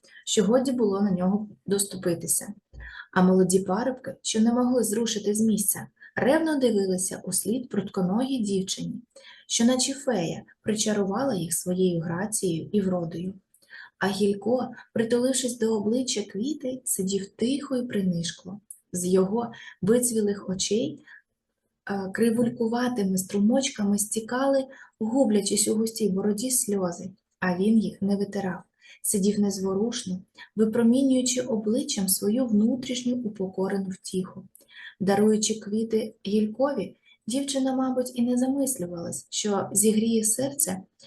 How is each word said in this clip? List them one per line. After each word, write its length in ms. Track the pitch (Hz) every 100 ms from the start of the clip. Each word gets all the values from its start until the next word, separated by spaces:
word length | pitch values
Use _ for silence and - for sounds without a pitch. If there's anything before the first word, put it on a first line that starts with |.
| _ - -
що 180 | -
годі 280 | 190 254 262
було 300 | 247 208 196
на 100 | 208
нього 360 | 180 185 202 - - -
доступитися. 880 | 196 - 185 180 170 170 - - - _ - - - -
А 100 | 185
молоді 380 | 185 185 185 190
парубки, 560 | 190 196 262 262 180 -
що 180 | - 220
не 140 | 226
могли 300 | 247 247 254
зрушити 520 | 202 214 220 208 196 208
з 60 |
місця, 460 | 220 208 - - - _ - -
ревно 440 | 240 320 320 294
дивилися 600 | 247 208 190 185 - 185
услід 460 | 190 - 190 254 -
прутконогій 680 | 208 185 196 180 214 262 262
дівчині, 640 | 208 196 190 - 170 - - - - - -
що 180 | - 233
наче 280 | 254 277
фея 500 | 269 - 208 165 - - _
причарувала 760 | 220 208 214 208 196 202 277 190
їх 180 | 165
своєю 480 | - 180 180 185 170
грацією 680 | 165 170 208 - 190 160 -
і 100 | 208
вродою. 520 | 185 180 165 165 185 - _ _ _ - - -
А 80 | 190
Гілько, 640 | 190 202 202 220 254 247 - -
притулившись 640 | 214 226 240 254 254 254 240
до 200 | 220 220
обличчя 460 | 202 247 254 214
квіти, 580 | 196 190 262 311 254 262 -
сидів 420 | - 190 196 190
тихо 480 | - 233 277 - 254
і 100 | 247
принишкло. 720 | 202 190 170 165 - 185 202 - - _
З 120 | 180 180
його 460 | 185 190 226 226 - - -
вицвілих 680 | 185 247 247 220 208 202 -
очей, 500 | 185 - 214 277 - - - _ _ _ _ _ _ -
е, 180 | 196 190
кривулькуватими 1040 | 190 226 226 233 - 226 240 247 240 190 185
струмочками 800 | - 202 208 269 269 - 202 202
стікали, 680 | - 220 226 247 277 269 262 - - -
гублячись 680 | 220 262 226 208 196 208 214
у 80 | 220
густій 340 | 220 - 208
бороді, 420 | 185 208 208 254
сльози, 600 | 254 - 202 180 175 180 - _ _
а 180 | 185 175
він 200 | 208 220
їх 240 | 185 -
не 140 | 196 196
витирав. 460 | 202 202 190 170 - _ - -
Сидів 380 | - 214 196 202
незворушно, 840 | 202 190 190 190 233 - 185 185 - - - 208
випромінюючи 840 | 220 233 233 254 277 254 254 247
обличчям 680 | - 220 214 247 - 208 190
свою 360 | - 196 233 247
внутрішню 680 | 208 226 269 - 247 247 247
упокорену 760 | 220 - 185 - 190 196 190
втіху. 540 | 185 - 185 185 - - - _ - - -
Даруючи 600 | 190 196 214 214 214 220
квіти 540 | 202 214 226 220 220 - 196
Гількові, 680 | 214 214 214 285 254 180 - _ _ -
дівчина, 480 | 262 277 269 262 262
мабуть, 360 | 262 254 247 -
і 60 |
не 160 | 240 247
замислювалась, 880 | 262 277 269 - 175 170 170 - -
що 400 | - 208 196 185
зігріє 520 | 196 214 214 226 226
серце 580 | 214 - 277 - - 190 - _